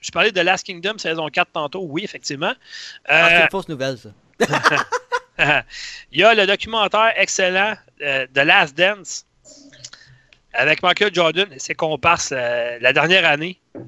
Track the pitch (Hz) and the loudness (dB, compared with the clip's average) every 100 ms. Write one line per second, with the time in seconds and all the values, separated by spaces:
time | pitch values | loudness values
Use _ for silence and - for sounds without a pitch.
0 | - 165 214 185 175 190 - 175 190 214 | -10 -2 0 0 0 -2 -4 -8 -8 -6
1 | 170 165 151 180 180 170 143 190 175 151 | -6 -6 -4 -2 -2 -4 -8 -8 -8 -8
2 | 208 - - 139 185 254 _ - - - | -10 -12 -10 -6 -6 -6 _ -20 -18 -18
3 | - 160 170 170 160 196 170 143 135 123 | 0 4 6 4 4 0 -8 -6 -6 -8
4 | 107 - _ - 220 262 - - - 494 | -14 -20 _ -4 -2 0 0 0 -2 -6
5 | - 494 - - 156 135 - - - - | -4 -8 -8 -2 2 2 -2 -16 -16 -16
6 | - 139 214 220 190 202 214 226 196 214 | -8 4 4 6 2 0 -2 -2 0 2
7 | 226 190 190 - 185 185 214 208 _ - | 2 2 -2 0 0 0 -2 -4 _ -10
8 | 147 135 127 135 151 196 160 139 185 208 | -4 -4 -2 0 4 4 4 2 0 0
9 | 165 - _ _ - - - - - - | -10 -16 _ _ -20 -20 -20 -20 -20 -20
10 | - - _ _ _ - 143 156 180 175 | -20 -20 _ _ _ -2 0 2 2 2
11 | 208 175 160 165 202 131 - 156 160 151 | 0 2 0 0 -4 -6 -10 -4 -4 0
12 | 175 170 - 131 120 120 120 120 123 143 | 0 0 -2 -4 -2 -2 -4 0 2 2
13 | 156 185 165 147 170 185 _ 135 | 4 4 4 0 -2 -12 _ -20